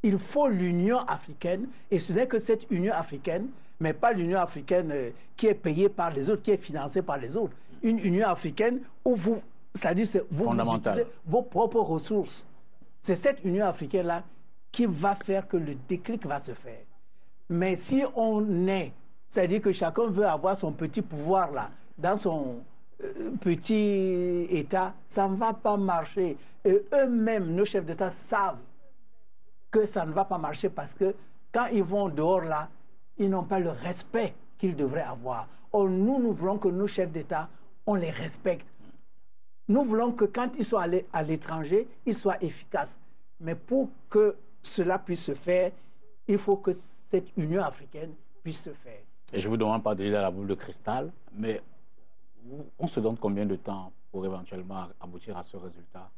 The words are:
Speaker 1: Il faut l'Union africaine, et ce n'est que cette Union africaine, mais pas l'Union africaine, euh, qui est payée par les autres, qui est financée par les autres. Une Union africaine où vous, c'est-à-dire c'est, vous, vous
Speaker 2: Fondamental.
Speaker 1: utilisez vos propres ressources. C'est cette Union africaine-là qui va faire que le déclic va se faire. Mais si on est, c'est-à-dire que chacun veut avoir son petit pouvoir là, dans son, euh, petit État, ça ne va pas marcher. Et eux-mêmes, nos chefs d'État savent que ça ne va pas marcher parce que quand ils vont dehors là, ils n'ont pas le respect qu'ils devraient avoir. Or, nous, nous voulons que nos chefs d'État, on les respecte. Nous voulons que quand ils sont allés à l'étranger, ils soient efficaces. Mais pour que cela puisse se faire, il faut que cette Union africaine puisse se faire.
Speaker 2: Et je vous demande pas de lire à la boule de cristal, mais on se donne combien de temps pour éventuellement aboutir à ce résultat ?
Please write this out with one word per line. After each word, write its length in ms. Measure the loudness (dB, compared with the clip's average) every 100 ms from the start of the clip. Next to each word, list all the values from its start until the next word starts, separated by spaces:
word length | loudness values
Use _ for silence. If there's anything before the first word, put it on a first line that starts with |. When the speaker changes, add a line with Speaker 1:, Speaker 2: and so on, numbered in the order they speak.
Speaker 1:
Il 160 | 6 4
faut 300 | 2 4 6
l'Union 500 | 6 4 4 4 4
africaine, 680 | 2 -4 -4 -4 -2 -2 -4 -8 0
et 80 | 0
ce 140 | 2
n'est 140 | 2 2
que 120 | 2
cette 320 | 2 0 2
Union 220 | 0 2
africaine, 540 | 0 -2 -4 -2 -2 -4 -8 -12 -2
mais 120 | 0
pas 200 | 4 4
l'Union 260 | 4 2 2
africaine, 520 | 0 -2 2 2 4
euh, 180 | -2 -4 -6 -12 2
qui 100 | 4
est 80 |
payée 340 | 4 2 6 4
par 220 | 4 0
les 200 | 0 0
autres, 120 | 2
qui 80 | 4
est 60 | 2
financée 460 | 2 -4 -2 -2
par 160 | 0 -2
les 180 | -2 -2
autres. 180 | -2 -4 -12 -2
Une 160 | 2 2
Union 300 | 4 4 4
africaine 520 | 2 -2 2 2 2 -6 -2
où 100 | 2
vous, 280 | 4 2 0 -2 -12 -8
c'est-à-dire 320 | -2 2 2 4
c'est, 140 | 2 0
vous, 140 | 0
vous 0 | 2
Speaker 2:
Fondamental. 480 | 4 4 2 2 2
Speaker 1:
utilisez 180 | 0 -4 2
vos 160 | 2
propres 380 | 2 2 4 4
ressources. 680 | 2 0 2 0 0 -4 -10 -12 -12 -12 -12 -8
C'est 140 | 0
cette 300 | 2 2 2
Union 220 | 0 2 2
africaine-là 580 | 0 0 0 2 0 -4 -12 -12 -12 -8
qui 140 | 2 2
va 280 | 4 2
faire 320 | 0 0 0 2
que 120 | -2
le 160 | -2 -6 -4
déclic 360 | -4 -2 -4 -2
va 120 | -4
se 140 | -4
faire. 320 | -10 -10 -12 -12 -12 -12 -12 -12 -12 -2
Mais 260 | 0 2 0
si 260 | 2 2 2
on 520 | 2 2 4 2 4 4
est, 260 | 2 -2 -8 -12 -12 -2
c'est-à-dire 320 | 2 4 4
que 120 | 2
chacun 340 | 2 2 2 2
veut 200 | 4 4
avoir 320 | 4 2 2
son 140 | -2
petit 300 | -2 -2 -2
pouvoir 480 | -4 -4 2 4 4
là, 200 | -2 -6 -8 -12 -2
dans 180 | 0 2
son, 400 | 2 0 -2 -6 -10 -12 -12 -8
euh, 300 | -8 -6 -4 -2
petit 1040 | 0 0 2 4 4 4 2 2 2 0 2
État, 440 | 0 0 0 0 -4 -4
ça 220 | 0 2
ne 80 | 2
va 160 | 0
pas 240 | 2 0 2
marcher. 600 | 2 2 0 0 0 -2 -10 0
Et 180 | 4 4 6
eux-mêmes, 640 | 4 4 4 2 2 0
nos 100 | 2 2
chefs 180 | 2
d'État 260 | -2 -2 -2
savent 480 | -2 -2 2 2 -2 -10 -12 -12 -12 -12 -12 -12 -12 -12 -12 2
que 140 | 4
ça 220 | 4 0 0
ne 60 |
va 120 | 0
pas 140 | 0 0
marcher 320 | -2 -2 -2
parce 240 | -2 -8
que 200 | 0 2 2 -8 -12 -4
quand 140 | 0 2
ils 160 | 2
vont 260 | 2 2 2
dehors 340 | 2 4 4
là, 280 | 2 -2 -4 -10 -12 -12 -12 0
ils 100 | 2
n'ont 160 | 2
pas 140 | 2 2
le 120 | 2
respect 640 | -2 -4 -6 -2 -2 -2 -4 -12 -2
qu'ils 200 | -2 2
devraient 260 | 0 0
avoir. 440 | -4 -6 -4 -4 -6 -10 0
Or, 160 | 2 4
nous, 320 | 4 4 4
nous 100 | 2
voulons 260 | 2 0 2
que 100 | 2
nos 180 | 2 0
chefs 240 | 0 -2
d'État, 380 | -2 -4 -4 -4 -10 -12 -6
on 120 | 0 0
les 140 | 0
respecte. 560 | -4 -6 -2 0 0 -4 -12 -12 -12 -12 -12 -12 -12 -12 -10 2
Nous 160 | 4
voulons 300 | 6 4 2
que 140 | 4 2
quand 240 | 2 -2 -2
ils 80 |
sont 120 | 0 2
allés 300 | 2 0 0
à 100 | -2
l'étranger, 680 | 0 -2 -2 -4 2 2 2 -4 -2
ils 80 |
soient 280 | 2 2 0
efficaces. 560 | -2 -4 -4 -4 -4 -6 -12 -12 -12 -8
Mais 140 | -6
pour 340 | -6 0 2 2 -4 2
que 280 | 6 6 4 -10 -8
cela 360 | -4 0 2 2
puisse 260 | 0 -4
se 100 | -2
faire, 380 | -4 2 4 2 -2 -12 -12 -12 -10 0
il 100 | 2
faut 180 | 4 2
que 160 | 2
cette 640 | -2 -6 -12 0 0 0 -2
Union 260 | 0 2
africaine 500 | 0 -4 -12 -10 -10 -10 -12 -10
puisse 200 | -8 -8
se 80 | -8
faire. 300 | -10 -12 -12 -12 -12 -6
Speaker 2:
Et 80 | -4
je 80 | 0
vous 80 | 2
demande 260 | 4 2
pas 120 | 2
de 100 | 0
lire 140 | 2 4
à 40 |
la 80 | 2
boule 160 | 0 -2
de 80 |
cristal, 560 | -4 -4 -8 -4 -2 -4 -8 -12
mais 280 | -4 -2 -2 -6 -12 -12 -12 -12 -12 -12 -12 -10 -10 -10 -4
on 80 | 0
se 140 | 2
donne 160 | 2 2
combien 300 | 0 2 2
de 100 | 0
temps 340 | -2 -6 -8 -12 -8
pour 120 | -4
éventuellement 600 | -4 -4 -8 -8 -8 -8 -8 -10
aboutir 360 | -10 -10 -10 -10
à 60 |
ce 140 | -10 -10
résultat ? 540 | -10 -12 -12 -12 -12